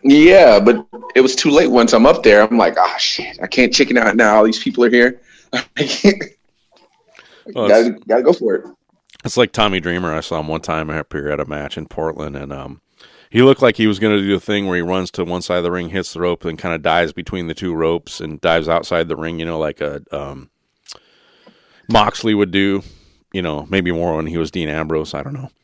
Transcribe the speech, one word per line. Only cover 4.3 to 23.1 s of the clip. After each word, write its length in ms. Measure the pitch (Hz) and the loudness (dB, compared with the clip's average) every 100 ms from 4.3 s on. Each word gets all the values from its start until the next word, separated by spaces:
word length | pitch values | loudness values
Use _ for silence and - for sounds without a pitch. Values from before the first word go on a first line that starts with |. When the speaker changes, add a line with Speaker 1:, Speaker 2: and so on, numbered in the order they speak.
| 107 | 6
Speaker 1:
All 80 | |
these 180 | 110 113 | 4 0
people 220 | - - | -6 0
are 60 | 120 | 2
here." 300 | 120 123 127 _ _ | 4 2 -2 _ _
<laughs> 160 | _ | _
I 100 | 123 - - | -10 -10 -6
can't. 380 | 139 - 202 202 - _ _ _ _ _ _ _ _ _ _ _ - | -6 0 0 0 -8 _ _ _ _ _ _ _ _ _ _ _ -14
Speaker 2:
Well, 120 | 160 104 | -4 4
Speaker 1:
Gotta, 20 | |
Speaker 2:
it's 360 | 107 117 107 - | 4 4 -2 -2
Speaker 1:
gotta 160 | 113 | 0
go 100 | 127 | 2
for 220 | 175 117 90 | 0 -2 -4
it. 80 | - _ _ _ _ _ | -8 _ _ _ _ _
Speaker 2:
it's 120 | 120 - | -8 -2
like 160 | 117 | -2
Tommy 280 | - 104 95 | 0 -2 0
Dreamer. 320 | 85 87 90 | -4 -4 -4
I 80 | 78 | -6
saw 200 | - 80 | -6 -8
him 80 | 76 | -6
one 120 | 80 | -8
time 300 | - 80 78 | -6 -6 -6
up 220 | 78 73 | -8 -8
here 160 | 76 73 | -8 -6
at 100 | 73 | -6
a 60 | 71 | -6
match 320 | 73 71 - | -8 -10 -12
in 80 | 78 | -12
Portland, 500 | - 80 73 76 69 | -8 -8 -6 -10 -12
and, 160 | 71 | -12
um, 280 | 69 67 67 _ _ _ _ _ | -14 -14 -18 _ _ _ _ _
he 120 | 113 | 4
looked 200 | 131 135 | 6 6
like 140 | 123 110 | 2 2
he 100 | 107 | 0
was 120 | 98 | 0
gonna 200 | 107 104 | 0 0
do 140 | 98 | 0
the 60 | 98 | -2
thing 260 | - 104 98 | -2 -4 -2
where 100 | 90 | -4
he 60 | |
runs 280 | 85 92 90 | -2 -4 -6
to 120 | - | -8
one 180 | 85 90 | -6 -6
side 160 | 87 90 | -4 -4
of 60 | |
the 80 | 87 | -2
ring, 160 | 90 87 | -6 -6
hits 240 | 95 90 | -8 -8
the 80 | 82 | -6
rope, 240 | 90 87 | -4 -4
and 140 | 87 80 | -8 -10
kinda 200 | 92 82 | -8 -4
dives 340 | 82 82 85 | -2 0 -2
between 360 | 82 85 95 82 | -6 -12 -10 -10
the 60 | |
two 200 | 80 92 | -8 -8
ropes 460 | 80 80 85 - - | -4 -2 -4 -8 -14
and 200 | 80 76 | -14 -6
dives 280 | 87 82 78 | 0 0 0
outside 400 | 82 - 85 85 | -2 -2 -4 -4
the 80 | 78 | -6
ring, 220 | 82 82 | -8 -8
you 60 | 82 | -8
know, 120 | 80 | -6
like 220 | 78 71 | -6 -6
a, 220 | 73 71 _ | -10 -10 _
um, 380 | 71 71 67 65 _ _ _ _ - _ _ _ _ _ _ _ _ - | -12 -12 -14 -20 _ _ _ _ -20 _ _ _ _ _ _ _ _ -2
Moxley 460 | 117 104 - 113 | 2 2 -2 -2
would 160 | 104 101 | 0 0
do, 320 | 92 98 98 - _ _ | 0 0 -2 -8 _ _